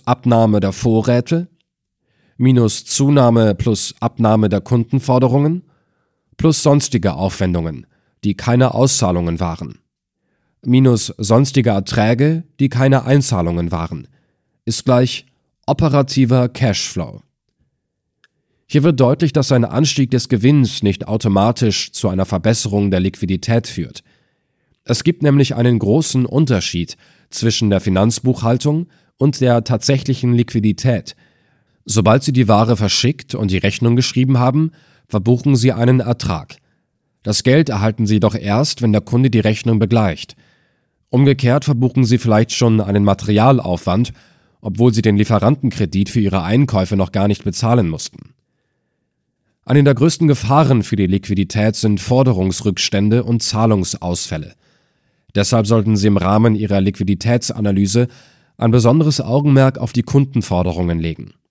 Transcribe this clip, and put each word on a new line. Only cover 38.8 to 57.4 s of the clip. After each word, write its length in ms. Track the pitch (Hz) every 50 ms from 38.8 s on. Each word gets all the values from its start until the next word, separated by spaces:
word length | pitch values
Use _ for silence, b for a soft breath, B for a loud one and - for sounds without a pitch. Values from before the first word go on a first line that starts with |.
wenn 100 | 120 113
der 100 | 104 104
Kunde 280 | - - 120 120 131 131
die 100 | 110 113
Rechnung 380 | 104 107 107 - - 120 113 104
begleicht. 560 | 113 95 117 113 107 92 78 - - - - _ _ _ _ _ _ _ _ _ _ _ _ _ _ _
Umgekehrt 560 | - 123 139 139 135 139 135 120 127 147 135
verbuchen 380 | 147 143 117 127 123 - 131 127
Sie 140 | 107 127 117
vielleicht 340 | - 117 107 107 113 110
schon 300 | - - 123 117 110 107
einen 220 | 107 98 98 104 101
Materialaufwand, 1080 | 101 98 - - 101 104 104 113 131 139 120 - 90 90 85 - 92 90 104 123 - b b b b b b b b b b -
obwohl 300 | 107 90 101 120 127 107
Sie 80 | 117
den 160 | - 110 101 101
Lieferantenkredit 920 | 104 - 113 101 95 113 139 - - 120 - - 107 80 95 95 98 -
für 100 | - 127
Ihre 240 | 104 98 92 95 82
Einkäufe 520 | 90 107 131 143 127 113 98 92 - 104
noch 160 | 98 95 -
gar 160 | - 98 98 104
nicht 160 | 101 - -
bezahlen 460 | 104 87 - 117 113 120 123 98 82
mussten. 460 | 78 73 - - - - - - _ _ _ _ _ _ _ _ _ _ _ _ _ _ _ _ _ _ _ _ _ _ _ _ _ _ _
Eine 180 | - 127 147 139
der 120 | 143 135
größten 320 | 120 147 165 - - 170 151
Gefahren 560 | 139 - - 107 139 151 160 135 135 113 98
für 120 | - -
die 120 | 101 98 90
Liquidität 680 | 98 98 - - 101 98 95 - - 107 104 110 110
sind 240 | - - 107 104 95
Forderungsrückstände 1200 | - - 123 127 135 131 110 92 95 95 90 - - 107 87 - - - - 98 101 104 113 123 -
und 180 | 117 120 113
Zahlungsausfälle. 1120 | - - - 107 113 117 107 98 90 - - - - 87 87 85 - - - 78 76 - - _ _ _ _ _ _ _ _ _ _ _ _ _ _ _ _
Deshalb 320 | 101 101 - 127 113 107
sollten 320 | 101 117 113 98 110 107 101
Sie 80 | 98
im 100 | 107 101 98
Rahmen 360 | 87 92 101 107 113 120 107
Ihrer 260 | 104 107 92 101 98
Liquiditätsanalyse 1300 | 95 101 95 - 101 95 101 92 107 113 120 123